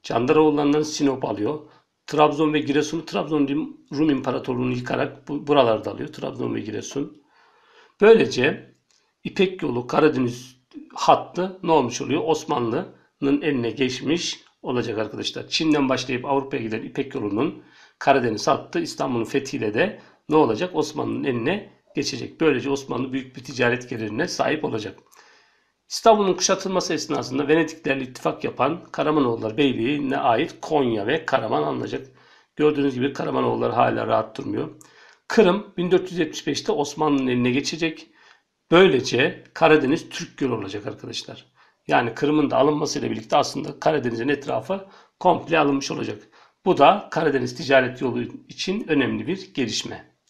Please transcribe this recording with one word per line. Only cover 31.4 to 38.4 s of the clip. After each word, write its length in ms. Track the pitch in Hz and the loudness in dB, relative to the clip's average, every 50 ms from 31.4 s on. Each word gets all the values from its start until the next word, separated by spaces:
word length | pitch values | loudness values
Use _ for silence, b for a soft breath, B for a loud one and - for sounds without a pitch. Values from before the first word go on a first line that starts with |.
| 117 107 123 151 151 | 0 0 -2 -2 -2
alınacak. 440 | 151 135 123 117 107 131 135 131 - b b b b b b b b _ | -2 -4 -6 -6 -6 -8 -10 -10 -14 b b b b b b b b _
Gördüğünüz 400 | - 151 151 147 143 139 139 123 | 2 2 2 4 4 0 0 0
gibi 180 | 123 123 139 - | 0 -2 -2 -2
Karamanoğulları 600 | - - - 131 131 123 120 117 117 117 120 113 | -4 -4 -2 0 0 0 0 0 0 0 0 2
hala 340 | 117 120 120 113 113 110 | 4 2 2 2 0 0
rahat 300 | 110 113 110 110 - - | 0 0 0 0 -2 -8
durmuyor. 320 | - - - 104 113 151 156 - b b b b b b b b b b | -10 -8 -6 -4 -4 -6 -6 -10 b b b b b b b b b b
Kırım 460 | - - 226 208 180 180 208 - - _ | 2 4 6 6 6 4 2 -4 -8 _
bin 140 | - 175 175 | -6 0 2
dört 200 | 185 180 185 - | 2 2 2 -2
yüz 80 | 175 180 | -4 -4
yetmiş 280 | 160 - - - - | -4 -4 -4 -6 -6
beşte 240 | 156 139 - - - | -4 -4 -2 -2 -2
Osmanlı'nın 560 | - 147 143 143 - 156 156 151 143 135 131 | -2 -2 -2 -4 -2 0 0 2 2 2 0
eline 240 | 127 123 123 120 123 | 0 0 2 2 2
geçecek. 560 | 123 139 143 - - 156 165 165 - - - b b b b b b b | 2 0 -2 -2 -4 -2 -4 -4 -4 -8 -18 b b b b b b b